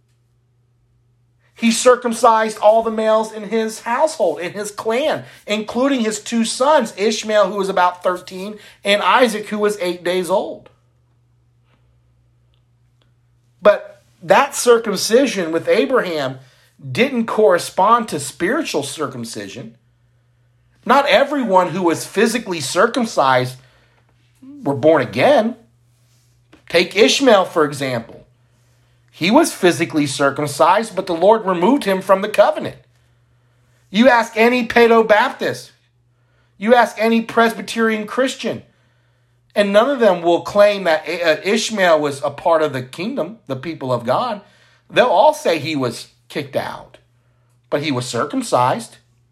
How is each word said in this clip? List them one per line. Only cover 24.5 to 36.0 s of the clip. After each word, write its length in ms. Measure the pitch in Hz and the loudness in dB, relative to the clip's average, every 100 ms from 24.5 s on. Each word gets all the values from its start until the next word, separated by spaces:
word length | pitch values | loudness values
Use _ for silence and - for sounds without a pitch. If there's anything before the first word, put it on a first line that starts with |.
| - | -10
were 100 | 143 | -6
born 280 | 139 151 156 | 0 2 4
again. 540 | 127 117 202 285 220 - _ _ _ _ _ _ _ _ _ _ - | 2 0 2 4 0 -4 _ _ _ _ _ _ _ _ _ _ -2
Take 280 | 170 175 196 | 0 0 2
Ishmael, 480 | 262 - 269 202 | 2 4 4 4
for 200 | 170 170 | 4 0
example. 640 | 147 127 135 120 - - - _ _ _ _ _ _ _ _ | -2 -2 -4 -6 -8 -16 -20 _ _ _ _ _ _ _ _
He 200 | - 170 | -4 2
was 220 | 262 339 | 4 2
physically 540 | - 175 147 165 156 143 | 2 0 0 -2 -2 -2
circumcised, 920 | - 139 135 147 131 160 196 226 - | 0 -2 -2 -4 2 2 2 0 -6
but 100 | 185 | -6
the 80 | |
Lord 300 | 165 190 220 | 0 4 4
removed 400 | 185 175 185 285 | 2 0 2 2
him 160 | 196 190 | 0 -2
from 220 | 190 190 | 2 0
the 60 | 208 | 2
covenant. 500 | 202 208 311 139 - _ _ _ _ _ _ _ _ _ _ _ | 2 2 2 -6 -12 _ _ _ _ _ _ _ _ _ _ _
You 180 | 196 262 | 2 4
ask 280 | 240 220 214 | 4 2 2
any 300 | 233 247 226 | 2 2 0
Paedo-Baptist, 1040 | 240 233 226 220 208 262 - 165 117 - _ _ _ | 4 6 6 4 2 2 -2 -6 -8 -12 _ _ _